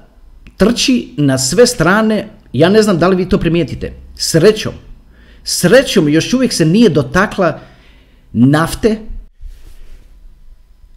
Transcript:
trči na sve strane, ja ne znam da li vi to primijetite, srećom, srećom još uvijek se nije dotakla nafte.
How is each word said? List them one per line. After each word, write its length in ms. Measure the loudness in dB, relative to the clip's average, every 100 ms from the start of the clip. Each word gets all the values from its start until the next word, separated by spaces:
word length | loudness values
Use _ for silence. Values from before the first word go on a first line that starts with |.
| -20 -20 -20 -20 -14 0
trči 560 | 0 0 0 -2 -2 -2
na 200 | 0 0
sve 300 | -2 2 2
strane, 600 | 2 0 2 0 -2 -6 -16 -8
ja 160 | 0 2
ne 120 | 4
znam 180 | 2 2
da 80 | 2
li 80 | 0
vi 140 | 0
to 80 | 0
primijetite, 540 | 0 -2 -4 -6 -12 -14 -20 -10
srećom, 580 | -2 2 2 2 -4 -12 -20 -20 -20 -20 -20 -18
srećom 680 | -8 -2 2 2 2 0 2
još 240 | 0 0
uvijek 200 | -2 -2
se 120 | 0 0
nije 240 | 4 4
dotakla 720 | 2 -2 -2 -2 -2 -2 -4 -14 -20 _ -20 _ _ _
nafte. 680 | 2 2 2 -2 -2 -2 -2 -6 -14 -14 -18 -18 -18 -20 -20 -20 -20 -20 -20 -20 -20 -20 -20 _ _ -20